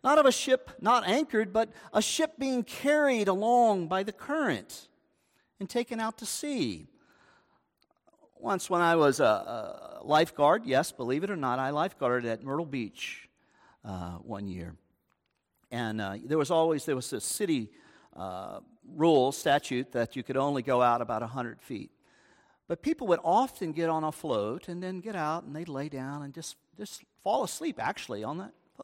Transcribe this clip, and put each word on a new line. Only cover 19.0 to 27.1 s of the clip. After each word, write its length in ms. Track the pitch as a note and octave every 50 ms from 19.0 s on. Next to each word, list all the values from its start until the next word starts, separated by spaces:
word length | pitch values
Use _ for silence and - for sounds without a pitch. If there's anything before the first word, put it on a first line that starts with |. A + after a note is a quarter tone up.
| D#3 E3+ D#3+ C#3 B2+ C3
statute 600 | C#3 - - D3+ C#3 C#3+ - - C3 B2 C3+ -
that 240 | - B2 A#2 A2+ -
you 80 | C3+ B2
could 120 | - B2+
only 240 | C3+ C3+ C#3+ C#3+ C3+
go 220 | A2+ C#3 C3 B2
out 180 | B2 A#2+ A#2+ A#2
about 220 | A#2+ A2 A#2 A2
a 40 | A#2 A2+
hundred 340 | B2 C3+ A#2+ A#2 A2+ -
feet. 300 | - - B2+ G2+ - - _ _ _ _ _ _ _ _ _ _ _ _ _ _ _
But 160 | _ E3+ -
people 240 | - C#4+ D#4+ - C4
would 140 | G#3 - -
often 480 | - E3 F3 G#3+ C4 C4 - - G3+ D#3+
get 160 | D3+ D#3+ E3+ E3
on 140 | D#3+ D#3
a 80 | D#3 D#3
float 580 | D3+ - - D#3 B2 G#2+ G2+ G#2+ A#2+ F#3 - -
and 140 | F3 F3
then 180 | F#3 F#3 F#3 F#3
get 140 | F3 A3 G#3
out 300 | F#3 D#3 D3+ D#3+ E3+ -
and 100 | - C#3+
they'd 140 | D#3 E3+ E3+
lay 200 | C#3+ C3+ C#3+ D3+
down 340 | C#3+ C3+ C3 C3+ C#3+ D3
and 120 | C#3+ C#3 C3+
just, 220 | E3 D#3+ - - _ _ _ _
just 280 | - G#3 - - - _ _